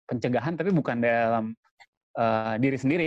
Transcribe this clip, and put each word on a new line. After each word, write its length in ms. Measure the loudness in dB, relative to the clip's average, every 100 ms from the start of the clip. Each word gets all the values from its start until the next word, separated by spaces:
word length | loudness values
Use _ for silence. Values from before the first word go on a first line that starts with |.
| -8
pencegahan 480 | -4 -2 0 -2
tapi 160 | -2 0
bukan 320 | 2 0 0
dalam, 560 | 2 2 2 0 -2 -8 _ _ -20 _ _ -2
eh, 400 | 0 0 0 0
diri 200 | 0 0
sendiri 240 | 0 0